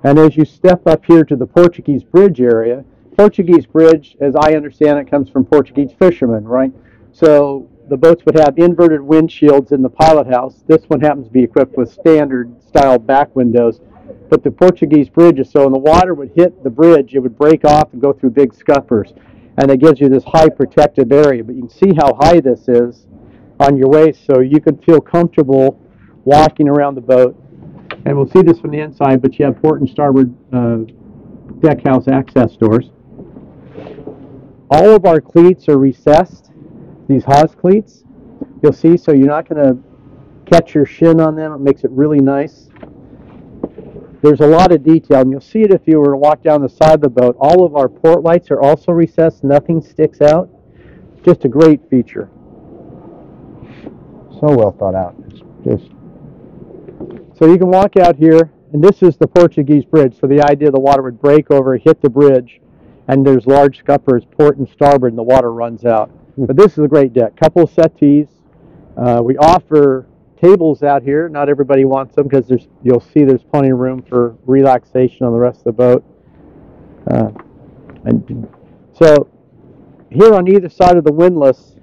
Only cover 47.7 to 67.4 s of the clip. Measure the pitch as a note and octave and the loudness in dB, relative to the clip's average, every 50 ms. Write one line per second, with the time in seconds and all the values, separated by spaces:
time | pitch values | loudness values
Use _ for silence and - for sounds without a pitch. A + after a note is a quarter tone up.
47.7 | D3 C#3+ C3+ B2 - - - D#3+ E3+ F3+ E3+ E3 E3+ F3 _ _ D3 A#2 C3+ C#3 | -2 -4 -4 -4 -6 -2 0 0 0 2 0 -2 -2 -2 _ _ -4 0 0 0
48.7 | D#3 D3+ _ - F3 E3 E3 E3 _ - D#3+ E3 - _ - C3+ C#3 C#3+ - - | 0 0 _ -4 -2 -2 -2 -2 _ -2 -2 -2 -2 _ -4 -2 -2 -2 0 -2
49.7 | E3 D#3+ - _ _ - D#3 D3+ _ _ D3 D3 D#3 E3+ F#3 - _ _ _ _ | -6 -6 -6 _ _ -4 -4 -4 _ _ 0 0 2 0 -4 -8 _ _ _ _
50.7 | _ _ - - - - - - _ _ - F3+ E3+ - - G3 E3+ C#3+ E3 D#3+ | _ _ -20 -20 -20 -20 -20 -20 _ _ 0 0 0 0 -2 -4 0 2 2 2
51.7 | D3+ C#3 _ _ C3+ B2 A2+ - - G#2 G2+ - _ - - - - - - - | 2 0 _ _ -4 -4 -4 -4 -12 -16 -16 -16 _ -20 -20 -20 -20 -20 -20 -20
52.7 | - - - - - - - - - - - - - - - - - - - - | -20 -20 -20 -20 -20 -20 -20 -20 -20 -20 -20 -20 -20 -20 -20 -20 -20 -20 -20 -20
53.7 | - - - - - - - - - - - - - - C#3+ D3+ C#3+ A#2+ G#2+ G2 | -20 -20 -20 -20 -20 -20 -20 -20 -20 -20 -20 -20 -12 -6 -2 -2 0 0 -2 -4
54.7 | - - G#2 F#2+ F#2 F#2+ F#2 F2 - - - - - - - - - - - - | -4 -6 -8 -8 -6 -8 -10 -10 -14 -20 -20 -20 -20 -20 -20 -20 -20 -12 -8 -8
55.7 | - - - _ - - - - - - - - - - - - - - - - | -8 -8 -10 _ -20 -20 -20 -20 -20 -20 -20 -20 -20 -20 -20 -20 -20 -20 -20 -20
56.7 | - - - - - - - - - - - _ _ _ E3 D#3+ F3+ F3+ F#3 F3+ | -20 -20 -20 -20 -20 -20 -20 -20 -20 -20 -20 _ _ _ 2 2 2 2 0 0
57.7 | F#3 F#3+ G3 G3+ _ G3 F3+ F3 E3 C3+ D#3 E3 D#3+ D#3+ E3 D#3 _ _ _ _ | 0 0 0 0 _ 2 2 2 0 0 0 2 2 2 0 -2 _ _ _ _
58.7 | D3+ D3 D#3 G3+ G3+ _ F#3+ F3 D3 _ D#3+ - _ F3+ F3 E3 _ - C#3+ C3+ | -4 0 0 0 2 _ 0 -2 0 _ -6 -2 _ 0 0 0 _ -4 -2 0
59.7 | D3+ D3 - _ - D#3+ C#3 B2+ - _ - C3+ C#3 D3 D3 D3 D3 C#3+ D3 D3 | -2 -2 -2 _ -2 0 0 0 -4 _ -4 -2 0 0 0 0 -2 0 -2 -2
60.7 | C3+ C3+ C3+ C#3 C#3 C3+ C3 B2+ A#2+ A2+ - C#3+ C#3+ D#3 D3 _ C#3+ C#3 C3 C3+ | -2 0 0 0 0 0 -2 -8 -12 -4 0 2 2 2 2 _ -2 -2 0 -2
61.7 | C3 B2 _ D#3 D#3 _ - C#3+ A2+ C#3+ D3 C#3+ C3+ B2+ B2 _ _ _ _ _ | -4 -2 _ 0 0 _ -2 -2 0 2 2 2 2 0 -2 _ _ _ _ _
62.7 | _ _ _ - _ _ _ - C3+ C#3 C3+ C#3 C3+ B2+ G#2 B2 C3+ C#3+ C#3+ C#3+ | _ _ _ -20 _ _ _ -4 -2 0 2 2 0 0 0 0 2 2 2 0
63.7 | C3 _ _ - C#3+ C3+ _ - B2+ A#2+ - _ _ - D3+ D3 C#3 C#3 C3 - | -2 _ _ -4 -4 -2 _ -2 -2 -2 -4 _ _ 0 0 0 0 -2 -10 -12
64.7 | _ _ D3 C#3+ C#3+ C3 B2 B2 A2+ A#2 A2+ B2 B2+ C3 B2 A#2 A#2 A#2 A#2 A#2 | _ _ 0 0 2 0 0 -4 -6 -6 -2 0 0 0 0 -2 -6 -8 -10 -10
65.7 | A#2 A2 A#2 A#2+ A2+ A2 - - _ _ _ _ _ - C3 A2+ C3+ D3 G#3 G3+ | -10 -6 -4 -2 -2 -2 -4 -6 _ _ _ _ _ -8 -6 -4 2 2 2 2
66.7 | _ D#3 D3+ C#3 C#3+ D3 C#3 B2+ A2+ B2+ A2+ G#2+ _ _ | _ -2 -4 0 0 0 0 0 -2 -4 -4 -4 _ _